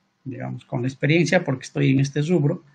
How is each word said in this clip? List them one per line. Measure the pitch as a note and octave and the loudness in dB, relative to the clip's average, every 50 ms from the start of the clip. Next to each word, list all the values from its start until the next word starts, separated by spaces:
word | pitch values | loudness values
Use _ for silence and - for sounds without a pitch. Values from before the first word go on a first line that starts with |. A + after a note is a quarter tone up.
| _ _ _ _ - | _ _ _ _ -14
digamos, | B2+ A#2+ B2 B2+ B2+ B2+ A#2+ - | -12 -10 -10 -8 -10 -10 -10 -10
con | - C3+ B2 | -8 -6 -4
la | A#2+ C3 | -4 -4
experiencia, | - - D#3 C#3+ E3 E3+ D#3 - F#3 F3+ F3+ | -4 -2 0 2 4 4 4 4 2 0 0
porque | C#3+ B2+ - - | 0 -4 -6 -6
estoy | - - D3 C#3+ C#3 | -8 -2 0 2 2
en | C3+ C3+ | 4 2
este | C#3 - - D3 | 2 0 -2 -2
rubro. | D3 E3+ F3+ D#3+ C#3+ D3+ F3+ - - _ | 0 2 2 2 2 0 0 -4 -10 _